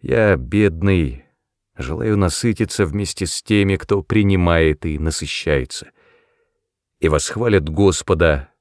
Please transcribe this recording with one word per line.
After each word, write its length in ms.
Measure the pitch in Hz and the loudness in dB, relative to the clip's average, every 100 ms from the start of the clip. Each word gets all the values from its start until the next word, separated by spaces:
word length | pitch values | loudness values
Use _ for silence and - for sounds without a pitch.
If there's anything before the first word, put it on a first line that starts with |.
Я 340 | - 123 107 82 | -2 0 2 2
бедный, 880 | 64 104 104 82 98 92 73 64 _ _ _ _ _ - | 0 2 2 2 0 2 0 -6 _ _ _ _ _ -12
желаю 400 | 64 78 110 104 | -8 -4 -2 0
насытиться 680 | 92 - 120 110 107 - 92 | 0 0 -2 -2 -4 -2 -2
вместе 400 | 104 98 - 85 | -2 -6 -6 -6
с 160 | - | -8
теми, 360 | - 104 98 95 | -2 0 2 0
кто 260 | - 101 | 0 -2
принимает 840 | - 110 101 95 87 85 80 76 85 | 0 2 2 2 4 4 2 0 -4
и 140 | 76 | -4
насыщается, 920 | 78 76 73 - - 71 62 - - _ _ _ _ _ _ _ _ _ _ _ | -4 -4 -8 -8 -2 -2 -2 -12 -16 _ _ _ _ _ _ _ _ _ _ _
и 80 | 82 | 0
восхвалят 640 | 76 - - 120 101 76 | 0 -2 -4 0 0 0
Господа 800 | 78 98 87 - 87 82 71 69 _ | 2 2 2 -2 2 2 2 -4 _